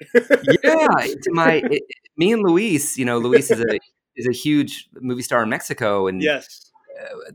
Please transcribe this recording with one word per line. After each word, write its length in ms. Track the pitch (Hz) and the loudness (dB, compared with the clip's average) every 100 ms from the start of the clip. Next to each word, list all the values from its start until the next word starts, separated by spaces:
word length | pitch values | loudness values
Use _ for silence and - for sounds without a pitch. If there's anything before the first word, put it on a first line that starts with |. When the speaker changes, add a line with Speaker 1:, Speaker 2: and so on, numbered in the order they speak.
| - | 0
Speaker 1:
<laughs> 420 | 240 - 285 - 175 | 0 2 0 2 2
Speaker 2:
Yeah, 220 | 277 320 302 165 | 4 2 4 2
into 280 | 117 - 381 | 0 -4 -4
my, 320 | 170 320 330 - | 0 2 2 0
it, 140 | 151 - - _ - | -4 -6 -20 _ -2
me 140 | 175 | 0
and 120 | 233 | 2
Luis, 540 | 196 170 226 151 - - | 2 2 2 0 -2 -4
you 80 | 123 | -2
know, 120 | 120 | 0
Luis 320 | 120 131 135 | 2 2 2
is 80 | 110 | 0
a, 200 | 117 107 _ _ | 0 -4 _ _
Speaker 1:
<laughs> 200 | _ - | _ -8
Speaker 2:
is 120 | 123 | -4
a 40 | |
huge 560 | 120 151 147 135 - - | -2 0 0 0 -6 -18
movie 280 | - 127 123 | -12 -8 -6
star 220 | 120 123 | -2 0
in 60 | 110 | 0
Mexico, 580 | 135 - - 113 101 95 | -4 -6 -4 0 0 0
and 140 | 92 | 0
Speaker 1:
Yes. 500 | 151 139 - - - _ _ - | -2 -4 -8 -20 -20 _ _ -18
Speaker 2:
uh, 300 | - - - | -16 -18 -18